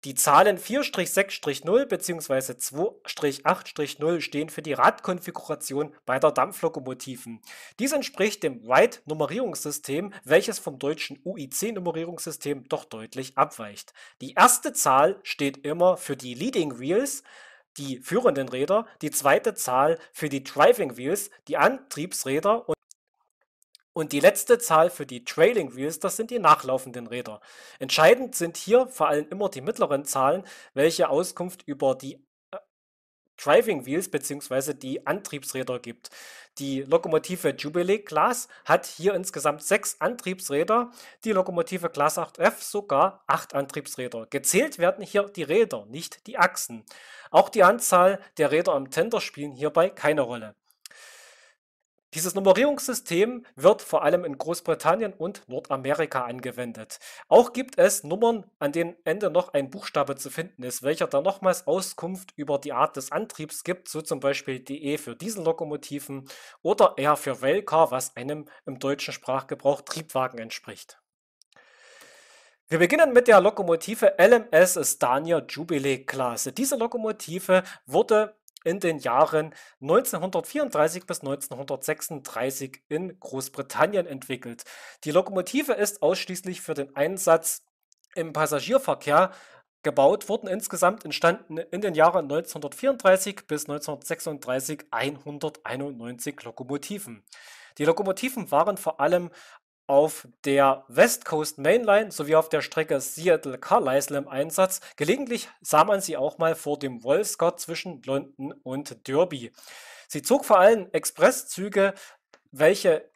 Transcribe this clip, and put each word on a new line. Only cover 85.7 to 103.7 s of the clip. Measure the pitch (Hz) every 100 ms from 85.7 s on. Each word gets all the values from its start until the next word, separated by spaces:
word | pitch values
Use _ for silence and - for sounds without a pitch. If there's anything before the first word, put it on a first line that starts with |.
ist | 208 208 -
ausschließlich | 147 185 - 180 185 175
für | -
den | 147 139 -
Einsatz | 151 190 - 165 - - _ _ _ _ _ -
im | 165
Passagierverkehr | 147 151 143 139 262 269 139 147 147 185 - - - _ _
gebaut | 147 143 139 - -
worden. | 202 208
Insgesamt | 190 - 175 180 220
entstanden | 160 143 170 196 - 156
in | 165 180
den | 202
Jahren | 156 160 175 147
neunzehnhundertvierunddreißig | 147 - 156 143 - 262 254 196 185 202 196 -
bis | 151 147
neunzehnhundertsechsunddreißig | 147 - 143 - 160 - 143 120 127 135 151 -
einhunderteinundneunzig | 117 131 143 - 147 156 151 120 123 143 123 117 123 - -
Lokomotiven. | - - 127 143 - 202 196 110 _ - - - - -
Die |
Lokomotiven | 151 165 190 190 254 254 170
waren | 143 208 202
vor | - -
allem | 147 175 175 - - - _ _ -
auf | 139 156 - 131 _ 143
der | 139 135 135 -
West | 120 226 233 -
Coast | 160 147 -
Main | 143 220
Line | 220 202 220
sowie | - 147 160
auf | 160
der | 156
Strecke | - - 156 139
Seattle-Carlisle | - - 175 214 143 127 -